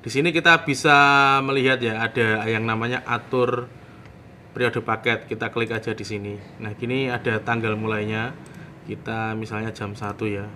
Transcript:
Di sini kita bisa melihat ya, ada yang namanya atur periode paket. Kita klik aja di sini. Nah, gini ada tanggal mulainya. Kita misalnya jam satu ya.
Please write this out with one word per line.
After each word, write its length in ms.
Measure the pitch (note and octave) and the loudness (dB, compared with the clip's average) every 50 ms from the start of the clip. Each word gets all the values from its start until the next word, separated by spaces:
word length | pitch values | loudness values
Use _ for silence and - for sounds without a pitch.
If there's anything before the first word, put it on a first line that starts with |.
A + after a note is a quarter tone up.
| - | -10
Di 80 | A#2+ A2+ | -2 0
sini 160 | C3 D3 F3 | 2 2 2
kita 400 | D#3 E3+ E3 F3 E3 D#3+ E3 - | 2 4 6 6 4 4 4 0
bisa 240 | C#3 - - D#3 D3 C#3+ C#3+ C#3 C#3 C#3 C#3 C#3 C#3 C#3 | -2 2 4 6 8 8 8 8 8 6 6 6 6 4
melihat 400 | C3+ C3+ C#3 C#3 B2+ C3 C3 B2 | 2 2 0 2 4 4 2 2
ya, 160 | A#2+ A2+ A2 | 0 -2 0
ada 480 | A2 A#2 A#2 - C3 A#2 A2 A2 G#2+ G#2 | 0 -2 -2 0 2 2 2 2 0 0
yang 160 | A2 A2+ A2 | 0 0 0
namanya 400 | A2+ A2+ A2 A2 A2+ A#2+ B2 - - - | 0 0 0 0 0 -2 -2 -4 -2 -2
atur 560 | A#2+ A#2 A#2+ - - B2+ B2 A#2+ B2 A#2+ B2 B2 - - - - - - - - - - - - - - - - - | -4 -4 -2 -2 2 2 2 2 0 -2 -6 -10 -14 -20 -20 -20 -20 -20 -20 -20 -20 -20 -20 -20 -20 -20 -20 -14 -4
periode 320 | - B2 A#2+ - A#2+ A2+ | 0 0 0 0 -2 -2
paket. 400 | - A2+ A2 - A#2+ A2+ A2 - | -2 -4 -2 0 -2 -2 -2 -2
Kita 240 | - A2+ A2 A#2 A2 | -8 -6 -6 -6 -4
klik 240 | - A#2 A#2 A2+ A2+ | -2 -2 -2 -2 -2
aja 240 | G#2+ - A#2 A2 | -4 -4 -4 -6
di 80 | - G#2 | -6 -6
sini. 320 | - G#2+ G2+ G2+ G#2 G2+ G2+ F#2+ - - - | -8 -8 -8 -6 -8 -10 -12 -14 -16 -14 -10
Nah, 160 | A2 G#2+ G#2 | -10 -10 -8
gini 320 | - B2 A#2 B2+ C3 C3+ B2+ | -6 -4 -2 -2 -2 0 -2
ada 320 | B2 A#2 - B2 A2 G#2+ | -2 -2 0 0 0 0
tanggal 320 | - A#2 A#2 A2+ A2+ A2+ G#2+ | 0 0 -2 0 0 -2 -2
mulainya. 640 | G#2+ A2 A2 G#2+ G#2+ G#2+ G#2+ A2 A2 A2+ B2+ D#3+ - - - - - - - - - - | -2 -2 -2 -2 -2 -2 -2 -2 -4 -4 -6 -8 -12 -18 -18 -18 -18 -18 -18 -18 -18 -12
Kita 480 | - G#2 G#2 - A2 A2+ A2+ A2+ A2 A2 | -12 -12 -10 -8 -8 -6 -4 -4 -4 -4
misalnya 400 | A2 A2 G#2+ A2 G#2+ A2 A2 - | -6 -6 -6 -6 -6 -6 -6 -6
jam 240 | - G#2+ G2+ G#2 | -6 -8 -8 -6
satu 320 | - A2 G2+ G2+ - A2 G#2+ | -6 -8 -8 -6 -4 -2 -2
ya. 160 | G2+ G2 G2+ G#2 G2 | -2 -4 -6 -10 -12